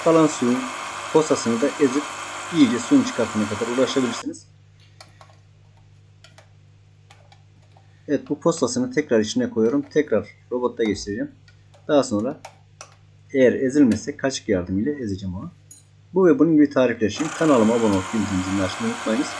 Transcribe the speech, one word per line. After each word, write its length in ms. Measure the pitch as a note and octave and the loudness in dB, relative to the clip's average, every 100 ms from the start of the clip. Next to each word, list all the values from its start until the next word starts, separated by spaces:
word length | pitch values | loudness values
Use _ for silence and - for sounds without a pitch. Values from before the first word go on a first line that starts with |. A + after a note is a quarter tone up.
Kalan 220 | E3+ D#3+ D3+ | 4 4 4
suyun 320 | - A#2+ B2+ - - - - - | 2 0 0 -4 -10 -12 -12 0
posasını 500 | D#3+ D#3 C#3 A#2 A#2 | 0 2 0 0 -2
da 40 | C3+ - | -2 0
ezip 220 | C#3 C3+ - - - - - E3+ | 0 0 -6 -12 -14 -14 -4 4
iyice 220 | B2+ A#2+ | 4 2
suyun 240 | - C#3+ | 2 2
çıkartana 460 | A2+ - G#2+ A2 G#2 | 2 -2 -2 -2 -2
kadar 240 | G#2 A#2 | -4 -2
uğraşabilirsiniz. 720 | B2 B2 C#3 B2 A2+ C#3+ E3 - _ _ _ _ _ - _ - _ _ _ _ _ _ _ _ _ - - _ _ _ _ _ _ _ - _ _ _ _ _ _ _ _ - | 0 0 0 -2 -4 -10 -12 -18 _ _ _ _ _ -20 _ -20 _ _ _ _ _ _ _ _ _ -20 -20 _ _ _ _ _ _ _ -20 _ _ _ _ _ _ _ _ -4
Evet, 200 | C#3 - | -4 -4
bu 120 | D3 | -2
posasını 540 | E3+ D#3+ A#2+ A#2+ B2+ | -2 0 -2 -2 -2
tekrar 260 | - D3+ A2+ | -2 0 0
içine 300 | G#2+ B2+ A#2+ | 2 -2 -2
koyuyorum. 320 | A2+ A2 C#3+ | 0 0 0
Tekrar 460 | C#3 D3+ D3 G#2+ - _ _ | -2 -2 0 -2 -4 _ _
robotta 340 | B2 B2 - | -4 -4 -2
geçireceğim. 460 | A2 G2 G#2 G#2+ C#3 - _ _ _ - - | -2 -2 -6 -8 -8 -12 _ _ _ -20 0
Daha 140 | D3+ | 0
sonra 380 | B2+ G#2 A#2+ D3+ - - _ _ - _ _ _ - | 2 -4 -4 -8 -18 -20 _ _ -20 _ _ _ -6
eğer 180 | C3+ B2 | 4 4
ezilmezse 640 | G#2+ C3 D3 C3 G#2+ - C#3+ | 4 0 4 4 2 -4 -6
kaşık 320 | C3+ C3+ - | -6 -4 -2
yardımıyla 440 | F#2 F2 F#2+ B2+ | -2 0 -2 -2
ezeceğim 420 | D3 A2 F#2 F#2+ | -4 -6 -8 -8
onu. 160 | F2+ D#3+ - _ - _ _ _ | -10 -12 -16 _ -20 _ _ _
Bu 120 | F3+ F3+ | 2 4
ve 120 | C3+ | 6
bunun 160 | D#3+ | 4
gibi 160 | D#3 D3 | 4 4
tarifler 380 | C3+ B2+ A2 G#2+ | 4 0 2 -2
için 180 | - D3+ - | -2 -6 0
kanalıma 360 | D#3+ C3 A2 | 4 6 4
abone 200 | A#2 A2+ | 4 2
olup 200 | F#2+ F#2 | 0 -2
bildirim 300 | A2+ F#2+ F#2+ | -4 -2 -2
zilini 180 | F#2 G2 | -2 -2
açmayı 300 | F#2 - A2+ | -2 -4 -6
unutmayınız. 360 | A#2 A2+ A2+ D3+ | -4 -4 -2 -4